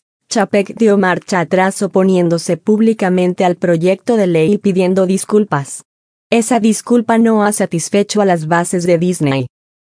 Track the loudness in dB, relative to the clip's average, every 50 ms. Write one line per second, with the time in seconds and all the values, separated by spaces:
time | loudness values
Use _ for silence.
0 | _ _ _ _ _ -6 -2 -2 -2 0 0 -2 -2 -2 -2 0 2 2 2 2
1 | 2 0 -2 -2 -4 -4 -2 -2 -2 0 0 0 0 0 -2 -4 -6 -2 0 0
2 | 2 2 2 2 2 0 0 -2 -2 -4 -4 -4 0 0 2 2 2 2 0 0
3 | 0 0 0 0 0 0 0 0 0 -2 -2 -2 0 0 0 2 2 0 -2 -2
4 | -2 -2 0 0 2 0 2 2 2 2 0 0 0 -2 0 0 0 0 2 0
5 | 0 0 0 -4 -2 0 0 0 0 0 -2 -6 -6 -8 -14 -18 -20 _ _ _
6 | _ _ _ _ _ -2 -2 -2 0 0 0 0 2 0 0 0 -2 0 0 0
7 | 2 0 0 2 2 2 2 2 0 0 -2 -2 -4 -4 -4 -6 -6 -2 -2 -2
8 | -2 0 0 0 0 2 0 0 -2 -2 -2 -2 -2 -2 -4 -2 0 0 0 2
9 | 0 -2 -2 0 -2 -2 0 -2 -4 -6 _ _ _ _ _ _ _